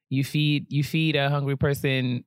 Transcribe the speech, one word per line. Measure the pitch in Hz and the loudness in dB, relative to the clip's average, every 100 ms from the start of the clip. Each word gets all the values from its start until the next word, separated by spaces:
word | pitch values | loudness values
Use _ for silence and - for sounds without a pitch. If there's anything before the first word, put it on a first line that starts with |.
| - | -6
you | 135 | -2
feed, | 139 151 151 147 - | 0 0 2 0 0
you | 139 | -2
feed | 143 160 160 147 | 0 0 2 2
a | 139 | 2
hungry | 143 139 139 | 0 -2 0
person, | 151 139 143 131 127 123 | 0 0 0 0 0 -2